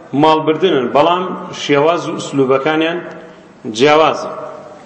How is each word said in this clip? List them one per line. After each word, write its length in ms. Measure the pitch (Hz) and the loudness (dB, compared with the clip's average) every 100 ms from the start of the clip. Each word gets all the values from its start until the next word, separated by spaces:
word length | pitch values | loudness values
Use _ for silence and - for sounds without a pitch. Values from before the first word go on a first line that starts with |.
| - 135 | -6 2
ماڵبردنن، 640 | 156 156 143 156 185 143 117 131 | 2 2 0 0 0 0 0 2
بەڵام 280 | 160 180 185 180 - - | 2 0 -2 -8 -12 -10
شێواز 420 | - 143 151 170 147 | 0 2 2 0 -4
و 100 | 156 | -8
ئوسلوبەکانیان 840 | - 139 131 135 156 156 160 175 - - - - - - 123 107 | -6 -2 2 2 0 0 -2 -4 -10 -16 -20 -20 -20 -16 -10 2
جیاوازە. 540 | 143 151 151 120 - - - - - - | 4 6 4 0 -8 -12 -14 -16 -20 -20